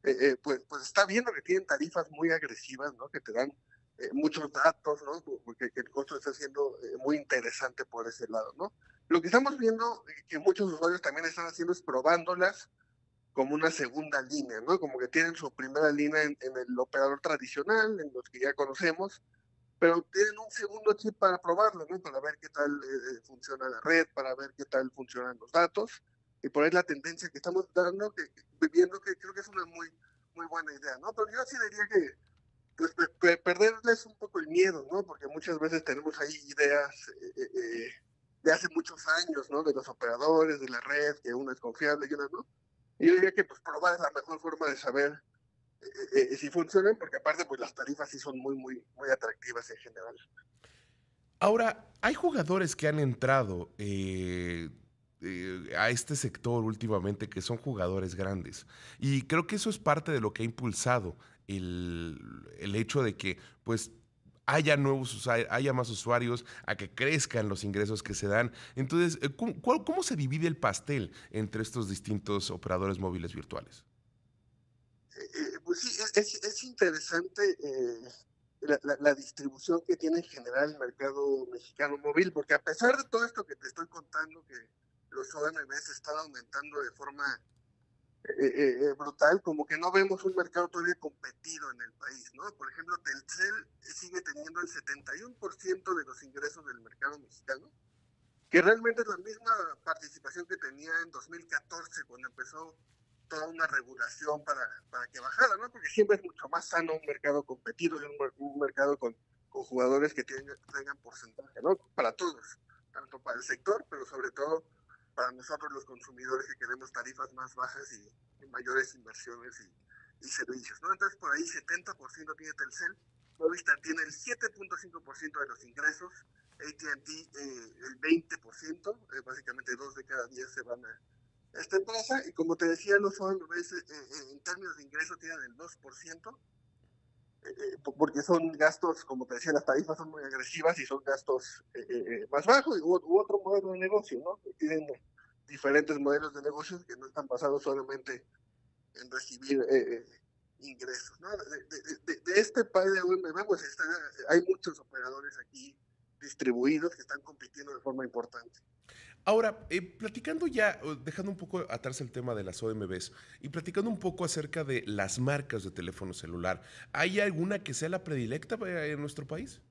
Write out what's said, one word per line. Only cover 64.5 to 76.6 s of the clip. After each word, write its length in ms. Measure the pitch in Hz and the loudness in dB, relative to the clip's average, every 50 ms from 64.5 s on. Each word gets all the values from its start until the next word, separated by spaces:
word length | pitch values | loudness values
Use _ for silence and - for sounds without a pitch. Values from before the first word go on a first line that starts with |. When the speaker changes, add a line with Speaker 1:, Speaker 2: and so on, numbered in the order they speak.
| 135 156 151 156 147 | 4 4 8 6 6
Speaker 2:
nuevos 360 | 143 139 139 135 135 131 117 | 6 6 4 2 2 0 -4
usa-, 340 | 117 101 - 123 117 117 113 - | -6 -4 0 2 2 2 2 2
haya 220 | - 123 135 139 | 2 2 2 2
más 180 | 127 127 120 117 | 2 2 0 -2
usuarios, 540 | 110 92 - 113 120 120 123 120 120 120 120 - - - - | -4 -6 0 2 2 2 4 2 -2 -2 -4 -12 -18 -12 -6
a 100 | - 104 | -6 -6
que 180 | - 101 90 - | -6 -6 -10 -4
crezcan 540 | - 127 143 160 151 127 - - 117 107 104 | 0 2 2 4 2 0 0 0 0 0 0
los 160 | 98 95 104 | -2 -2 -2
ingresos 380 | 101 95 101 104 101 110 104 | -2 0 0 0 0 0 -4
que 120 | - - 101 | -4 -6 -6
se 140 | - - 101 | -2 0 2
dan. 240 | 101 113 123 117 - - - - - | 4 4 2 2 -4 -12 -20 -10 -4
Entonces, 420 | 131 135 127 165 170 175 170 160 131 | -4 -2 2 4 4 4 4 2 -2
eh, 140 | 127 139 139 | -4 -4 -2
¿cómo, 260 | - 226 233 - 160 | -2 -4 -4 -4 -2
cuál, 240 | - 240 262 277 - | 2 2 2 2 2
cómo 200 | - 320 381 349 | 0 -2 0 0
se 100 | - 262 | 0 0
divide 320 | 156 139 127 143 156 165 | 0 0 -2 0 0 0
el 100 | 165 160 | -2 0
pastel 560 | - - 110 98 - - - 147 131 95 - - - - - | 2 0 0 0 0 -4 -2 -2 -2 -2 -4 -8 -16 -18 -6
entre 320 | - 107 110 104 - 110 | -4 -2 -2 -2 -2 -4
estos 260 | 113 - - 123 107 95 | -4 -2 -2 -4 -2 -2
distintos 640 | 98 - - 104 107 98 - 101 101 101 90 - | -4 -6 -2 -4 -4 -4 -2 -2 -2 -2 -2 -4
operadores 480 | 90 85 - - 92 90 95 98 95 92 | -6 -6 -2 -2 0 2 2 0 0 -2
móviles 340 | 98 92 90 90 85 85 87 | -2 -4 -2 -4 -6 -6 -8
virtuales? 500 | 85 69 - - - - - - - _ _ _ _ _ _ _ _ _ _ _ _ _ _ _ _ _ _ _ _ _ _ _ _ _ _ - | -10 -12 -8 -10 -10 -10 -12 -20 -20 _ _ _ _ _ _ _ _ _ _ _ _ _ _ _ _ _ _ _ _ _ _ _ _ _ _ -16
Speaker 1:
Eh, 140 | - - - - | -16 -16 -10 -6
eh, 240 | - 302 - - - _ | -6 -4 -4 -6 -8 _
pues 160 | - 180 - | -4 -2 -2
sí, 80 | - 240 - - | -2 -6 -4 -4
es, 160 | 220 214 - | -4 2 4
es, 280 | 208 208 208 - - - | 2 2 2 -4 -6 -6
es 180 | 214 208 - | -6 -6 -6